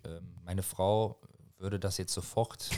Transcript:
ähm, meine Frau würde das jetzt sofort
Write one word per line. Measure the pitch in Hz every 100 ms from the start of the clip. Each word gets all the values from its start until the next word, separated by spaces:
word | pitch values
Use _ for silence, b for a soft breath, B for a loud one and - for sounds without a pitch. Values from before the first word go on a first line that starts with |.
| -
ähm, | 82 87 87
meine | 87 95
Frau | 92 - 95 107 110 - - - - _
würde | 95 98
das | 95 95
jetzt | 92
sofort | - 87 - 117 - -